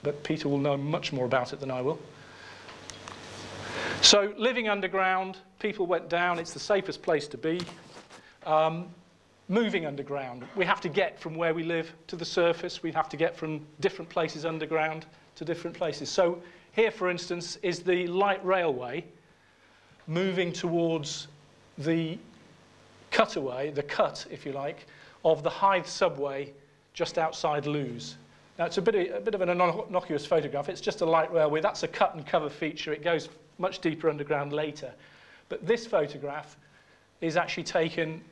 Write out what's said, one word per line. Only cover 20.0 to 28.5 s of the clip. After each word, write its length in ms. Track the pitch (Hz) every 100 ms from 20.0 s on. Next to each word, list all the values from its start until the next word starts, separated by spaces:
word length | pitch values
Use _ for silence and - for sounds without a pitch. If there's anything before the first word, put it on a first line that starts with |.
| -
moving 440 | 160 190 185 175
towards 760 | - 175 170 170 165 143 - - - - - - -
the 400 | 147 165 160 185 - - - - - - - - -
cutaway, 600 | - 165 170 135 127 151
the 120 | 143
cut, 420 | 143 - 151 - -
if 160 | 147 143
you 60 |
like, 340 | 135 143 - - - - -
of 200 | 165 156
the 60 | 151
Hythe 360 | - 196 190 170
subway 680 | - 185 139 143 135 143 - - _ _
just 240 | - 165 -
outside 480 | 160 - 165 147 143
Lewes. 520 | 147 127 117 - - - - _